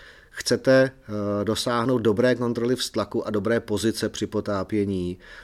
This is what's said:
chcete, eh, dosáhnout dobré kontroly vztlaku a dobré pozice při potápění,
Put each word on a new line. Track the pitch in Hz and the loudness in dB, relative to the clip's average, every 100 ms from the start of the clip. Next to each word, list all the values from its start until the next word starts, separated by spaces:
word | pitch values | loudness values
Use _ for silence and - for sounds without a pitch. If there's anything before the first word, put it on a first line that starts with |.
| - - - | -20 -20 -16
chcete, | - - 120 - 131 131 | -8 -2 0 4 6 4
eh, | - - 104 101 101 104 | 0 -8 -4 -2 -2 0
dosáhnout | 107 - 120 117 127 | -2 0 0 2 2
dobré | 110 101 123 120 | 2 4 4 2
kontroly | 120 117 117 123 | 0 0 0 0
vztlaku | - 113 101 110 - | -2 -2 -2 -4 -4
a | |
dobré | 107 101 117 | -2 0 0
pozice | - 104 113 107 107 | 0 -2 0 -2 -4
při | - 101 | -4 -4
potápění, | 107 104 101 95 107 101 95 90 92 - - | -4 -2 -4 -2 -2 0 -2 -2 -6 -12 -20